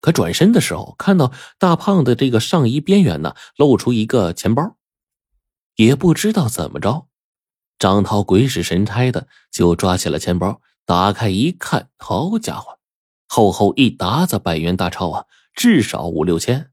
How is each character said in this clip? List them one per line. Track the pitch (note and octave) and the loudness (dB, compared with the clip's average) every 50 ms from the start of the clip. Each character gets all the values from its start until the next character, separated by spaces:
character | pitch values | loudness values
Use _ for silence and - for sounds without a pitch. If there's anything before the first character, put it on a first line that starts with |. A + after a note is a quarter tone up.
可 | - - | 0 0
转 | E3 - - E2 E2+ | 0 2 0 -2 0
身 | - D#3 G3+ | 2 2 4
的 | A#3+ G#3 | 4 2
时 | - - E2+ | 0 -2 -6
候， | D#2 - - - | -8 -10 -14 -16
看 | _ - - G3 | _ 0 2 2
到 | F3+ C#3+ B2+ - - - - _ _ | 2 2 0 -2 -8 -20 -20 _ _
大 | - F#3 E3+ | 0 0 0
胖 | D#3+ - - G3+ F3+ C#3 | 0 0 0 0 2 2
的 | C3 A#2+ | 2 2
这 | A2+ C3+ C3 | 2 0 0
个 | A#2 A2 | 0 0
上 | - - - E3+ C3+ | 0 0 0 0 2
衣 | A2+ B2 D3 | 2 0 -2
边 | D3 - F#3+ G3+ F#3+ | 0 2 4 4 4
缘 | B2+ E2 D2 | 2 0 -2
呢， | D#2 D2 - - - - _ | -6 -8 -8 -10 -20 -20 _
露 | - C#3+ D3 B2+ | 2 4 4 4
出 | G2 - B2 B2 | 2 2 0 0
一 | A2+ G#2+ | 0 -2
个 | A2 - A#2+ G2 E2 E2+ | 0 0 0 0 0 -2
钱 | - - F#2 A#2 | -4 -2 -2 0
包。 | B2+ D#3+ A3+ _ _ _ _ _ _ _ _ _ _ _ _ _ _ _ _ _ _ _ _ _ | 0 -2 -4 _ _ _ _ _ _ _ _ _ _ _ _ _ _ _ _ _ _ _ _ _
也 | - A2 A2+ C#3 | 2 4 4 4
不 | C3+ F#3 F3+ D#3 | 4 2 0 2
知 | - - G#3 | 2 0 -2
道 | A3 G3+ D3 | 0 0 -2
怎 | A2 - - E2+ C2 | -2 -4 -6 -8 -8
么 | - C#2+ | -8 -4
着， | D#2 G2 B2 D#3+ - _ _ _ _ _ _ _ _ _ _ _ _ _ _ _ | -4 -4 -4 -4 -8 _ _ _ _ _ _ _ _ _ _ _ _ _ _ _
张 | - G2 F#2+ G#2 G2+ | 0 2 2 2 2
涛 | - G#2+ G#2 G2+ | 0 0 -2 0
鬼 | - F#2 G2 C3 | 2 2 2 2
使 | C3+ - - | 2 -2 -4
神 | E2+ - - F2+ G#2 | -4 -2 -2 -2 -2
差 | G#2 G2+ A2+ B2+ B2+ | -2 -2 -2 -2 -2
的 | A#2+ - - _ _ _ _ _ | -2 -4 -8 _ _ _ _ _
就 | - - F2 F2 E2+ | -2 0 2 2 2
抓 | E2+ - F#2 F2+ | 2 0 -2 -2
起 | F#2 - | -2 -2
了 | E2 D2 E2 | -4 -6 -4
钱 | - - F2+ | -4 -4 -4
包， | F2 F2 F#2+ - - _ _ _ _ _ | -2 -2 -4 -6 -8 _ _ _ _ _
打 | - F2+ F2 F#2 G2+ | -2 0 2 2 0
开 | G2 - A#2 G#2 | 0 -2 -2 -2
一 | F#2 G2 B2+ E3+ | 0 0 -2 -2
看， | F3+ - - - - - - _ _ | -4 -6 -8 -6 -4 -6 -6 _ _
好 | _ - - - F#2 C#3 F#3 A3 | _ -10 -6 -4 -4 -4 -4 -4
家 | A3+ A3+ - - | -6 -6 -8 -10
伙， | - - - - _ _ _ _ _ _ _ _ _ _ | -10 -14 -18 -20 _ _ _ _ _ _ _ _ _ _
厚 | _ - - A2 G2 | _ 2 4 4 4
厚 | F2+ - G#2 G2+ - | 4 2 0 0 2
一 | - C3+ A2 | 2 0 0
沓 | - - - F2+ A2 D3+ F3+ | 0 -2 -4 -4 0 0 0
子 | F3 - | 0 -2
百 | G2+ - F#2 E2 | -4 -2 -2 -2
元 | D#2 D#2+ E2+ F2+ | -2 -2 -2 -2
大 | F2+ F#2+ F2 | -2 -2 -4
钞 | - - G2 E2+ | -4 -4 -6 -4
啊， | D2 - - _ _ _ _ _ _ | -6 -8 -10 _ _ _ _ _ _
至 | - - A#3+ A3 D3 | 0 2 4 4 4
少 | G#2 - - - - | 2 0 -4 -8 -8
五 | F2 E2+ D#2+ D#2 | -6 -4 -2 -2
六 | F2+ E2+ | 0 -2
千。 | D#2+ - - A#2+ C3 - _ | -2 0 -2 -4 -4 -4 _